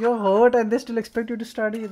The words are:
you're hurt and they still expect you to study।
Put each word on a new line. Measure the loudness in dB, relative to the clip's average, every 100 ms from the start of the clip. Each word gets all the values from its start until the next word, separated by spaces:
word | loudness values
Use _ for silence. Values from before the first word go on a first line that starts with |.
you're | 0 2
hurt | 2 4 6 4
and | 2
they | -2
still | -2 -6
expect | -4 -6 -6
you | -8
to | -8
study। | -4 -4 -4 -8